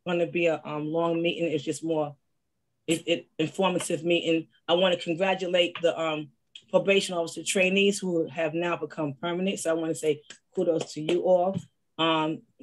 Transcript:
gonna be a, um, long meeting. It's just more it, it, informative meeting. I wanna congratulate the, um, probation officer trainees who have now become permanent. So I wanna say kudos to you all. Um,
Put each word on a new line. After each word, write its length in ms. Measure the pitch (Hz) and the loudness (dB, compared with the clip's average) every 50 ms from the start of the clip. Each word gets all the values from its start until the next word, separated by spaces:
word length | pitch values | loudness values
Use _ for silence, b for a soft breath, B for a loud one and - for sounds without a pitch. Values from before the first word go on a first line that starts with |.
| _ | _
gonna 220 | 175 175 175 170 | -2 0 0 0
be 200 | 160 - 175 170 | 0 0 0 2
a, 140 | 165 156 - - | 2 2 0 -4
um, 220 | 147 151 147 151 151 | -6 -6 -6 -4 -2
long 340 | 160 165 170 170 165 165 170 | -2 0 0 0 0 0 0
meeting. 300 | 170 - - 170 165 151 | -2 -2 -2 -2 -2 -2
It's 100 | 151 139 | -2 -2
just 220 | 156 151 - 156 | -4 -6 -4 -4
more 320 | 160 165 156 151 147 143 - _ _ _ _ _ _ _ _ _ _ _ _ _ - | -2 0 0 -2 -2 -6 -14 _ _ _ _ _ _ _ _ _ _ _ _ _ -2
it, 160 | 165 160 - | -2 -2 0
it, 220 | 156 160 - - - _ - | -2 -2 -2 -2 -10 _ -4
informative 640 | 160 143 - - 190 180 180 170 - - 175 151 151 | -4 -4 0 0 0 0 0 -2 -2 -2 -4 -2 0
meeting. 460 | 175 170 170 - 165 165 165 160 - _ _ _ | 0 0 2 2 0 0 0 -2 -6 _ _ _
I 60 | - 170 | 0 2
wanna 240 | 175 190 185 175 | 4 4 2 2
congratulate 800 | 175 - 175 165 160 190 190 185 185 190 175 180 180 175 175 - - 165 | 0 -2 -4 -2 0 0 0 0 0 -2 0 2 2 2 2 0 0 0
the, 140 | 165 - - | 0 2 2
um, 300 | 165 160 156 151 151 143 _ _ _ _ _ - _ _ | -2 -2 -2 -4 -6 -10 _ _ _ _ _ -20 _ _
probation 440 | - 180 156 196 196 196 196 - 180 | 2 2 4 6 4 4 2 0 -2
officer 280 | 170 170 160 - - 160 | -4 -4 -4 -6 -8 -6
trainees 540 | - - 202 185 185 190 196 196 202 196 - | -2 2 2 4 4 4 4 4 4 2 2
who 280 | 190 185 175 165 156 | -2 0 0 0 0
have 260 | 156 139 170 165 156 156 | 0 -2 -2 -2 -2 0
now 240 | 165 175 175 170 | 0 0 0 -2
become 380 | 160 160 151 - - 156 147 135 - - | -2 -4 -8 -6 -4 -4 -4 -4 -4 -4
permanent. 380 | 175 170 180 185 196 202 202 | -4 -2 -2 -2 -2 -2 -2
So 100 | - 165 | -2 -2
I 40 | 165 | -2
wanna 200 | 165 165 160 160 | 0 -2 -2 -4
say 280 | 160 160 156 147 147 - _ - - _ _ _ | -2 0 -2 -2 -2 -6 _ -20 -20 _ _ _
kudos 380 | 190 180 175 160 165 165 - - | -2 0 2 0 0 -2 -4 -8
to 60 | 151 | -8
you 220 | 156 156 170 175 - | -2 0 0 0 4
all. 340 | 185 185 180 175 190 190 180 - - _ _ _ _ _ - | 4 4 4 4 0 -2 -4 -8 -12 _ _ _ _ _ -2
Um, 440 | 160 165 160 156 156 156 160 - - _ _ _ | 0 2 2 2 0 -2 -4 -6 -10 _ _ _